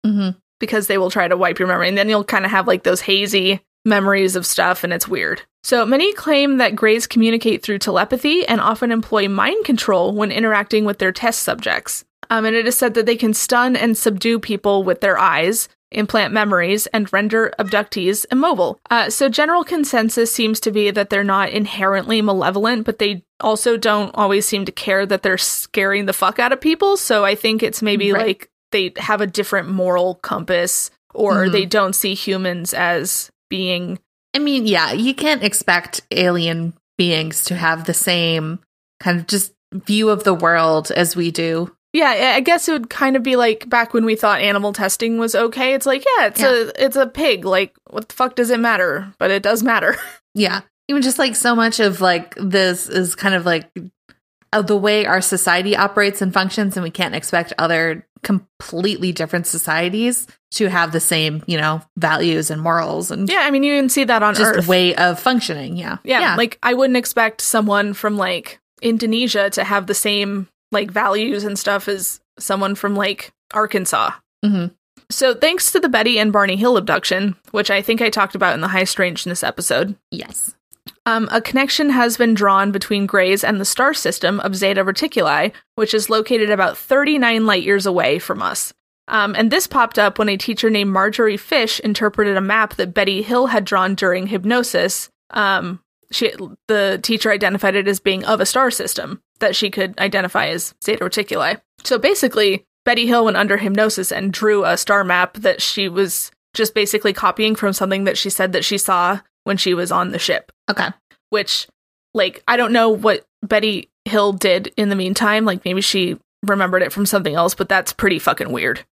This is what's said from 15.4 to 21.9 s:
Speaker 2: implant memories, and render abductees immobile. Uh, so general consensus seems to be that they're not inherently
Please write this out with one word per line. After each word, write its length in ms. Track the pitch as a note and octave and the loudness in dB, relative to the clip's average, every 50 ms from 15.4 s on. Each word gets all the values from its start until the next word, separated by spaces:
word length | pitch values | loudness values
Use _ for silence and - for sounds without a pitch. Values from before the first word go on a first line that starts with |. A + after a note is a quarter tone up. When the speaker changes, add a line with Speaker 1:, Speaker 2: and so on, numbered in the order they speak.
| E3 F#3 A3+ A3+ - - _ _ _ _ | 0 0 0 -2 -4 -6 _ _ _ _
Speaker 2:
implant 400 | - G#3+ G#3+ - - A3 G3 - | -4 -4 -2 0 0 0 0 2
memories, 540 | G3 G#3+ G#3 G#3 G3 F3 E3+ F3+ G3 G#3+ - - | 0 0 2 2 2 2 2 0 0 -2 -2 -2
and 240 | - A3 G#3 F#3 | -2 -2 -2 0
render 400 | - G3 G#3 G#3+ G#3+ A3 A3+ - - - | 0 0 0 0 0 0 0 0 -2 -4
abductees 680 | G#3+ F#3+ G#3+ G3+ G#3 - - G#3 F3+ F3+ G#3 G#3+ - - | -4 0 0 -2 -2 -2 -6 -2 0 0 0 0 -2 0
immobile. 480 | B3 C4 D4+ F4 D4+ F#3+ F3 - - _ _ - | 0 2 2 2 2 2 0 -2 -2 _ _ 0
Uh, 200 | A#3+ A#3 G#3+ G#3 | 0 0 2 0
so 180 | A3+ - C#4+ C4+ | 0 0 0 2
general 340 | A3+ - D4+ D#4 E4+ D4 - | 2 2 2 2 2 0 0
consensus 680 | - F4+ D#4+ C#4+ C#4+ - A#3 A3 A3+ - A#3+ A3+ A3 | 0 -2 -2 0 0 0 0 0 0 0 0 0 0
seems 260 | - - A3+ A3 A3 - | 0 0 0 0 0 0
to 100 | - A3+ | -2 -2
be 180 | G3+ G#3+ G#3 G3+ | 0 2 0 2
that 200 | G3 G#3 G3+ - | 2 0 -2 0
they're 120 | G#3 G3 G3+ | 0 0 0
not 260 | G3 G3 G3 G3 - | 2 2 2 0 0
inherently 720 | - G#3+ G#3 G3+ G3 G3+ F#3+ F#3+ | 0 -2 -2 -2 -2 -2 0 0